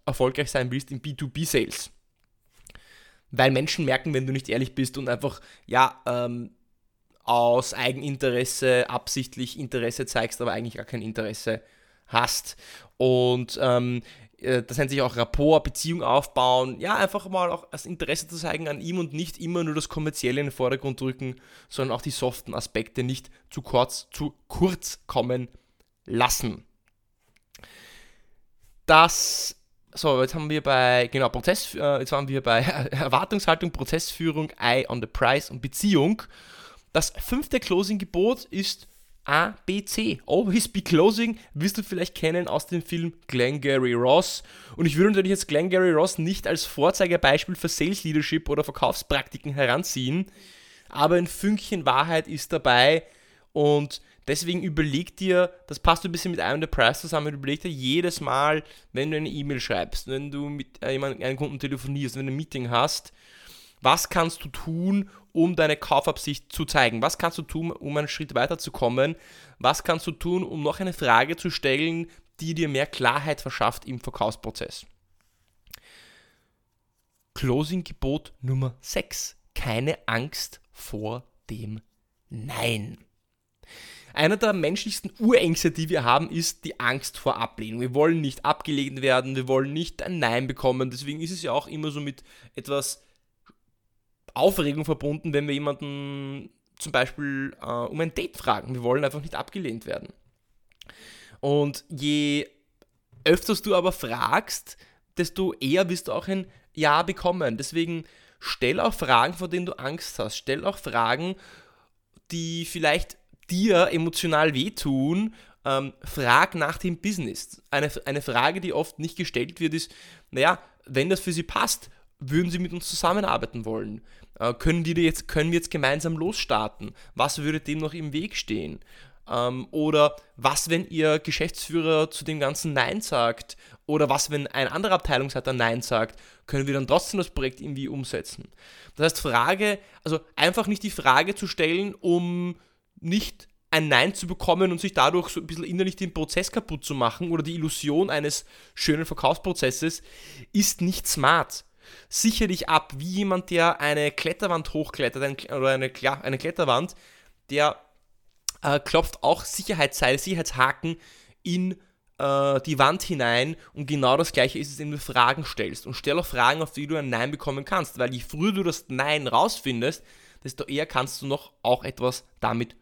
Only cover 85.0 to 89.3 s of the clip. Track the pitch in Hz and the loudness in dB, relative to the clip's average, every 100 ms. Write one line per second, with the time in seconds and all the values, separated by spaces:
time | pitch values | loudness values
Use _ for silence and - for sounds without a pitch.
85 | - - 220 247 170 165 170 - 160 170 | -10 0 4 6 6 2 0 0 -2 0
86 | 120 135 165 165 165 - - - 120 135 | 4 4 4 -2 -4 -6 -12 -2 0 0
87 | - - - - 117 - 110 113 123 127 | -6 -4 -2 0 -4 -6 -10 -6 -2 4
88 | 156 165 143 - - 151 - 143 139 135 | 4 4 0 -2 -2 -2 -2 -2 -2 -2
89 | 131 127 131 | 2 2 2